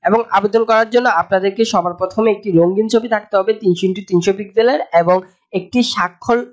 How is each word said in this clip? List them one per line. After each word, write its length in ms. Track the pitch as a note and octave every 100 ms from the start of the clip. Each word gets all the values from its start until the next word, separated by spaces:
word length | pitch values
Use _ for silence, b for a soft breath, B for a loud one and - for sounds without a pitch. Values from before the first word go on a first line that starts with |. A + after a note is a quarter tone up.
| E3+
এবং 120 | A3 A3+ F#3+
আবেদন 260 | G3+ A3 A3+
করার 200 | A3 A3
জন্য 120 | A#3 B3 E3+
আপনাদেরকে 400 | F3 F#3+ G3 F#3+ A3+
সবার 220 | G3 F3 F3
প্রথমে 280 | F#3 G#3+ A3
একটি 140 | G3+ G3+ E3
রঙিন 280 | F3 G3 A3
ছবি 160 | A#3 A3+
থাকতে 200 | G#3+ - G3+
হবে 140 | F#3+ G#3+
তিনশো 220 | G3+ F3+ F#3+
into 140 | F#3+ -
তিনশো 220 | F3+ F3 G3
পিক্সেলের 420 | G3 A3+ A#3 D#3 - E3+
এবং 160 | E3+ F#3 F#3 b b F#3
একটি 200 | F3+ B3 A#3+
স্বাক্ষর 460 | - F3+ F3 - A#3+ A#3+